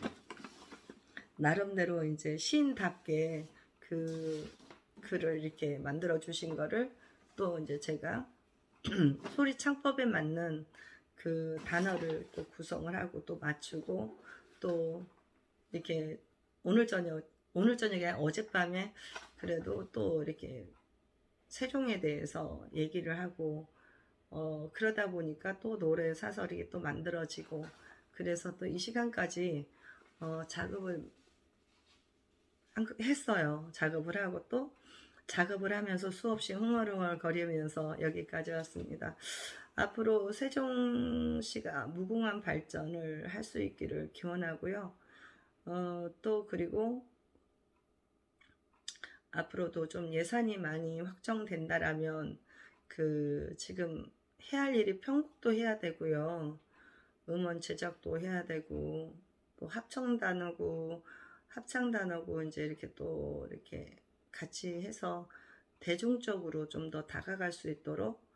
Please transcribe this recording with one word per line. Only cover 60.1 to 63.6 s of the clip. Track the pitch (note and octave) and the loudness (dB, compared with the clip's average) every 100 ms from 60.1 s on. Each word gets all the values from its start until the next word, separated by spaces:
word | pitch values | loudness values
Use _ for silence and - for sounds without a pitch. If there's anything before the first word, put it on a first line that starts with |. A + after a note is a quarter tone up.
| A#3+ F#3+ F3+ F3 E3+ E3+ E3 D#3+ E3+ - - - - - | 2 2 2 -2 -2 -2 -2 -4 -6 -10 -20 -20 -20 -14
합창단하고 | - - B3+ B3 A3 F#3 E3+ E3+ E3 | -12 -4 0 2 2 0 -2 -2 -2
이제 | D#3+ D3+ D3+ | -2 -2 -4
이렇게 | D#3 - | -4 -8
또 | - D3 D#3 D3 D3 - | -6 -4 -4 -4 -4 -6
이렇게 | - | -12